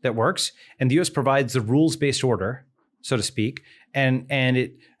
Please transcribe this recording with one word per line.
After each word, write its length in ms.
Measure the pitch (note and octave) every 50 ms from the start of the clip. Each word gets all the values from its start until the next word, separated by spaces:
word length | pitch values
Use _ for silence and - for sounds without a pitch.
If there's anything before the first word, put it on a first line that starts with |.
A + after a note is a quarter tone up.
that 120 | - C3 A2
works, 380 | A2+ A2+ D#3 F#3+ - - - - _ - - - _
and 120 | C3 B2+
the 60 | C3
U 40 | E3
S 80 | F3+ -
provides 460 | - D#3+ B2+ C3+ C3+ C#3 C3+ A#2 B2
the 80 | C3
rules-based 600 | G#2+ G#2+ B2+ D3 D#3+ D#3+ C3 - D3 C#3 B2 -
order, 440 | - C3 A2+ F2+ F#2+ G2+ C3 - - _ _ _ _ _ _ _
so 160 | - - C3+
to 60 | A#2
speak, 400 | G2+ - - - G#2+ B2 C3 - - _ - _ _ _ -
and, 320 | C#3 C3+ C3 C3 B2+ - -
and 300 | C#3+ C3+ C3 B2+ B2+ B2+
it 180 | B2 - - - _ _ _ _